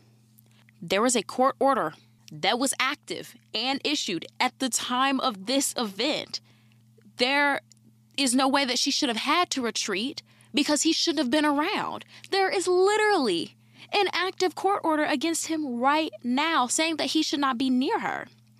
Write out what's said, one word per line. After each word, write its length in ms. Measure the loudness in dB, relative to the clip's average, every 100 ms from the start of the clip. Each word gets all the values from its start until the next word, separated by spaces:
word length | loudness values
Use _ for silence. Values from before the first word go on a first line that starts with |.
| _ _ _ -20 _ _ -20 _
there 180 | -2 2
was 160 | 2 2
a 60 |
court 340 | -2 2 2 4
order 360 | 2 2 -2 -6 _ _ -20
that 280 | -4 0 0
was 120 | 0 0
active 560 | -2 -4 -10 -12 -12 -20 _
and 280 | -6 -4 -2
issued 420 | -2 -2 -2 -6 -8 -2
at 180 | -2 0
the 80 | -4
time 500 | -2 -2 2 2 2
of 280 | 0 -4 -2
this 280 | 0 0 -2
event. 640 | -6 -2 -2 -2 -6 -12 -14 _ _ _ _ _ -20 -2
There 440 | 0 2 2 0 -6 -20 -20 _ _ -2
is 200 | 0 2
no 100 | 2
way 180 | 2
that 140 | 2 0
she 140 | -2
should 160 | 0 -2
have 100 | -2
had 320 | 0 2 0
to 120 | -2
retreat 600 | -2 -4 -4 -4 -4 -8 -16 _ _
because 280 | -2 2 2
he 100 | 2
shouldn't 260 | 2 0 0
have 120 | 0
been 140 | 2
around. 600 | 2 2 0 -2 -6 -8 -14 -20 -4
There 180 | 0 2
is 200 | 0 2
literally 880 | 4 4 4 4 2 2 0 -4 -10 _ -20 -4
an 140 | 0 0
active 420 | 0 -2 -2 -2
court 260 | 0 0 0
order 200 | 0 0
against 440 | 0 0 -2 -2 -2
him 320 | -4 -4 0
right 320 | 2 2 0 -4
now 460 | -2 0 2 2 0
saying 300 | 0 0 0
that 100 | 0
he 140 | 0
should 160 | 0 0
not 180 | 0 0
be 100 | 0
near 300 | 2 2 0
her. 300 | -2 -4 -8 -16 _ _